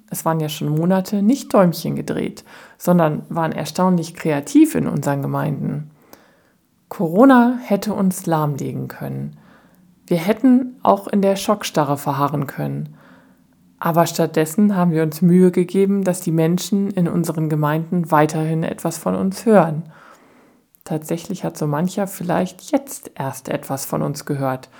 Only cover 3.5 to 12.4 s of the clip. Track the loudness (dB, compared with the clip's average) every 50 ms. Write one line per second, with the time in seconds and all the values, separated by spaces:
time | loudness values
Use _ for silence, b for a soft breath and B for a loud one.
3.5 | -4 -6 -8 -6 -4 0 0 2 2 0 -2 -4 -8 -6 -4 -2 -2 -2 -2 2
4.5 | 4 6 6 6 4 0 -2 -2 -2 -2 -2 -2 -2 -2 -2 -2 -2 -2 -2 -2
5.5 | -4 -4 -4 -4 -6 -6 -8 -12 b b b b b b b b b b b b
6.5 | b b b _ _ _ _ _ -6 -4 -4 0 4 6 8 8 8 8 6 4
7.5 | 2 -2 -2 -2 -2 -2 -2 -2 -2 0 0 0 0 -2 -2 -2 0 0 0 0
8.5 | -2 -4 -6 -6 -6 -6 -8 -8 -10 -10 -10 -10 -8 -8 -8 -10 b b b b
9.5 | b b b b b b b b b b _ -4 -2 -2 0 -2 0 2 4 4
10.5 | 4 4 2 -2 -6 -2 2 2 2 2 0 -2 0 2 2 2 2 0 0 -2
11.5 | -2 -2 -4 -4 -2 -2 0 0 -2 -2 -2 -4 -2 -2 -2 -2 -2 -2